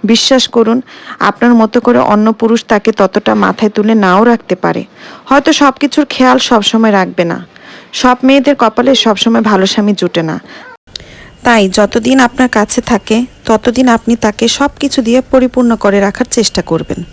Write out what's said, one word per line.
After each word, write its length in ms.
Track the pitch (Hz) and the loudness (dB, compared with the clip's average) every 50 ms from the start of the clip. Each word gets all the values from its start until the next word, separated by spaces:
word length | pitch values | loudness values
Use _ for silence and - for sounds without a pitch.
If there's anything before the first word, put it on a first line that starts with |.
| - | 2
বিশ্বাস 440 | 202 233 226 - - 269 262 247 | 2 0 0 2 2 0 0 0
করুন, 340 | - - 247 226 220 233 254 - - - - - - - - | 0 0 0 0 2 0 -2 -4 -8 -20 -20 -20 -20 -10 -4
আপনার 340 | - 202 - - 233 247 240 | -4 -4 -2 0 2 2 4
মতো 260 | 233 220 214 - 247 | 4 2 2 0 0
করে 200 | 233 247 240 247 | 0 2 2 2
অন্য 320 | 131 - 208 208 214 220 | 2 0 0 0 0 0
পুরুষ 340 | 220 220 226 220 226 226 - | 0 0 0 0 0 -2 0
তাকে 240 | - 233 208 - 226 | -2 -2 0 0 -2
ততটা 440 | 208 - 202 185 - 202 - - 214 | 0 0 -2 0 0 -2 -2 0 -2
মাথায় 360 | 214 202 190 - - 220 208 | 0 -2 -2 -2 -2 -2 -2
তুলে 240 | - 220 202 214 226 | -2 0 0 0 0
নাও 280 | 220 202 185 180 196 233 | 2 2 2 2 2 4
রাখতে 320 | 247 233 233 - - 180 | 2 2 0 -2 -6 -6
পারে। 300 | - - 170 170 - - - _ - - - - - - | -4 -4 -4 -4 -4 -8 -12 _ -20 -20 -20 -20 -20 -4
হয়তো 280 | - 269 285 285 - 302 | 0 0 0 2 2 0
সব 200 | - 285 277 254 - | 2 2 0 0 0
কিছুর 260 | - 277 - - 294 | -6 -2 -2 -2 -2
খেয়াল 340 | - - - 254 254 247 262 | -2 0 0 2 2 2 2
সবসময় 520 | - - 247 214 202 - - 226 226 220 | 0 0 0 0 0 0 0 0 2 2
রাখবে 340 | 202 196 185 175 180 - 175 | 2 0 0 -2 -2 -4 -4
না। 220 | 170 165 185 175 - _ - - - - - - - - | -4 -4 -8 -10 -16 _ -20 -20 -20 -20 -20 -20 -16 -10
সব 240 | - - 254 247 247 - | -2 0 0 0 2 2
মেয়েদের 320 | 262 269 277 254 285 285 | 2 2 4 2 0 0
কপালে 400 | - 247 220 214 - 240 262 269 | 0 0 -2 0 0 0 0 0
সবসময় 460 | 233 - 226 208 185 - 233 226 233 | 2 2 0 0 0 0 0 0 0
ভালো 240 | 220 214 208 185 190 | 0 0 0 0 0
স্বামী 280 | 196 - - 208 208 208 | -2 -2 -2 -2 -2 -2
জুটে 260 | - 185 175 - 170 160 | -2 -4 -4 -4 -4 -4
না। 180 | 160 160 - - - - - - - 466 _ _ - - - - - - - - - - - - | -4 -6 -8 -10 -16 -20 -20 -20 -20 -20 _ _ -20 -18 -18 -18 -18 -20 -20 -20 -20 -20 -6 -2
তাই 260 | 247 240 220 196 190 | 0 2 2 2 2
যতদিন 500 | 185 - 208 202 - 240 220 240 262 262 | 2 0 0 2 0 -2 0 0 2 2
আপনার 300 | 247 240 - - 262 247 | 2 0 0 0 -2 0
কাছে 320 | - 220 208 - - - | 0 -2 -2 0 -2 -4
থাকে, 440 | - - 240 196 - - 220 226 247 - - - - | -2 -2 -4 -4 -2 -2 -2 -2 -2 -4 -10 -14 -4
ততদিন 420 | - 226 214 - 247 226 254 262 | -2 -2 0 0 -2 0 0 0
আপনি 280 | 254 233 226 - 233 233 | 2 0 0 0 -2 -2
তাকে 320 | 226 - 214 208 - 226 | 0 0 -4 -2 -2 -4
সব 220 | 233 - - 277 285 - - | -4 -2 -2 -4 -4 -4 -4
কিছু 220 | - 277 - - | -6 -2 -2 -2
দিয়ে 200 | 226 220 233 254 | -2 0 0 0
পরিপূর্ণ 540 | - - - 262 247 254 - 254 247 233 233 | 0 2 0 2 2 2 0 0 0 0 0
করে 240 | 220 - 208 196 196 | 0 0 0 0 2
রাখার 260 | 196 202 202 - 247 - | 0 -2 -2 -4 -6 -4
চেষ্টা 300 | - 240 214 - - - | -2 -2 -2 -2 -4 -6
করবেন। 420 | - - 165 160 - - 185 - 170 - | -4 -4 -4 -6 -4 -6 -10 -10 -10 -14